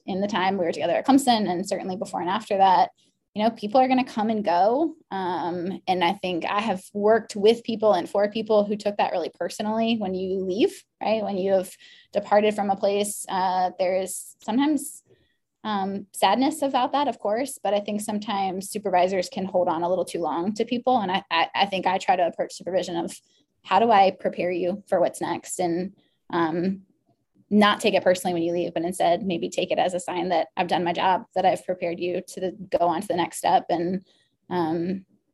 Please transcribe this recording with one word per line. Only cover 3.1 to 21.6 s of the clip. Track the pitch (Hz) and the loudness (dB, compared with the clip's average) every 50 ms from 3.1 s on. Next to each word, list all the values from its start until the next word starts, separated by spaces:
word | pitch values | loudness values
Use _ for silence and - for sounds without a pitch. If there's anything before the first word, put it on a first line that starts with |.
| _ _ _ _ _ | _ _ _ _ _
you | 202 | 0
know, | 214 226 | 0 0
people | 226 - 208 208 - 262 | 0 -2 -8 2 4 4
are | 254 254 | 6 6
gonna | 262 262 - | 4 0 0
come | - - 226 214 220 | -2 -4 -4 -2 -2
and | 226 214 208 | -2 -2 0
go. | 156 170 175 190 214 240 285 330 311 320 - _ _ | 0 2 4 4 4 4 2 0 -2 -2 -8 _ _
Um, | 196 190 185 175 180 160 151 170 175 180 170 190 190 - - - | -8 -6 -4 -2 -2 -2 -4 -4 -4 -4 -4 -6 -6 -6 -4 -2
and | 185 180 175 | 0 2 2
I | 170 | 0
think | 196 - - 185 180 160 - | 0 -2 -4 -4 -4 -4 -4
I | - 196 208 | -2 -2 -2
have | 214 226 190 185 - - | -2 -2 -4 -4 -6 -10
worked | - 208 202 208 226 220 214 - - | -8 0 2 4 4 4 2 -4 -6
with | 208 190 220 233 233 - | 2 4 4 4 2 -2
people | - 226 214 220 214 | -6 -4 0 2 2
and | 196 175 170 - | 2 2 0 -2
for | - 196 208 208 | 0 0 0 0
people | 208 226 214 214 214 208 208 | -2 -6 -2 2 2 2 2
who | 202 214 | 2 -2
took | 214 - 208 208 | -4 -4 -4 0
that | - 202 - | 0 -2 0
really | - 185 160 - - _ | 0 -4 -4 -6 -6 _
personally | 170 196 - - 214 208 220 226 226 226 233 | -8 -8 -6 -6 -4 -4 -2 0 0 0 0
when | 220 208 185 185 | -2 -2 -4 -4
you | 185 190 185 190 196 185 | -4 -4 -4 -4 -4 -4
leave, | 190 180 214 320 392 - - _ _ _ _ | -4 0 0 0 0 0 -6 _ _ _ _
right? | - 202 220 220 | -2 -2 -2 -2
When | 202 196 202 | -2 -4 -4
you | 185 185 196 | -2 0 2
have | 196 190 180 - - _ - - - - _ _ | 2 2 0 -2 -10 _ -20 -20 -20 -20 _ _
departed | - - 202 - 202 208 208 214 208 | -6 -6 0 4 4 4 4 4 2
from | 208 202 202 | 0 -2 -2
a | 196 | 0
place, | 196 - 196 202 202 202 208 - - - - | 0 0 0 2 0 -2 -2 -4 -10 -10 -6
uh, | 190 185 185 185 185 185 180 185 - - | -4 -2 -2 0 0 0 0 -2 -2 -2
there | 190 180 190 | 0 0 0
is | 185 190 190 - - - - - _ | 0 -2 -4 -8 -12 -12 -16 -20 _
sometimes, | - - 214 254 277 302 311 269 - - - - _ _ _ _ _ _ _ _ _ _ _ _ - | -8 -2 0 2 2 2 2 0 -2 -8 -14 -18 _ _ _ _ _ _ _ _ _ _ _ _ -6
um, | 220 214 196 190 196 196 202 202 - | -4 -4 -2 -2 -4 -6 -8 -10 -12
sadness | - - 233 254 - 240 269 311 311 - | -2 2 4 4 4 4 2 0 0 0
about | 294 277 262 247 247 277 | -2 0 0 0 0 0
that, | 269 277 294 262 | 0 0 -2 -2
of | 226 - | -4 -4
course, | - 202 214 233 285 262 - - | -4 -2 -2 -2 -2 -6 -8 -6
but | - 196 202 | -2 0 0
I | 202 | 0
think | 208 220 208 208 | -2 -2 -6 -4
sometimes | 208 - 208 208 214 - 208 196 196 190 180 190 196 - | -4 -4 -6 -6 -4 -4 -2 -2 -2 -2 -4 -6 -8 -8
supervisors | - 208 208 196 180 180 175 185 196 185 180 - | -8 -6 -2 2 4 4 4 4 2 -2 -2 -4
can | - 202 190 | -6 -6 -6
hold | 190 - 180 175 175 | 0 0 2 2 2
on | 160 165 | 0 0
a | 175 175 | 0 0
little | 185 175 175 | 0 -2 -2
too | - - 170 | -4 -4 -4
long | 170 156 139 165 170 214 208 | -4 -2 -2 -2 -2 -4 -2
to | - 226 | -4 -4
people. | - 254 247 247 254 254 240 | -2 -4 -2 0 0 2 2
And | 202 180 | 0 0
I, | 185 190 - _ | -2 -4 -2 _
I, | 165 165 165 - - | 0 0 0 0 2
I | 123 | 0